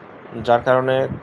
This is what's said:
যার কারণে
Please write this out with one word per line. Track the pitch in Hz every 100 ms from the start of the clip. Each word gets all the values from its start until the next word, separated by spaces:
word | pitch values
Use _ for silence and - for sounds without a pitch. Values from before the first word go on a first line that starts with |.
| - - - 117 110
যার | 120 131
কারণে | 127 131 131 135 -